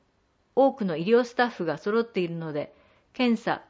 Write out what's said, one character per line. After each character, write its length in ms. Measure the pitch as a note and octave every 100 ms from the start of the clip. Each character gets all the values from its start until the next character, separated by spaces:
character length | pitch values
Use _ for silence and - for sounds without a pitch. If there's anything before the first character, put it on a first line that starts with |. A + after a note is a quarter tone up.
| _ _ _ _ _
多 180 | - C4+
く 120 | C4+
の 120 | G3 D#3
医 60 | F3
療 180 | A#3
ス 100 | A#3+
タ 120 | - A#3+
ッ 20 |
フ 140 | - E3
が 100 | D3
揃 240 | G#3 A3+
っ 40 |
て 160 | A3+ F#3+
い 80 | E3+
る 80 | E3
の 160 | D#3+
で、 220 | D3 - _ _ _ _
検 280 | - B3 A3+
査、 220 | F3 D3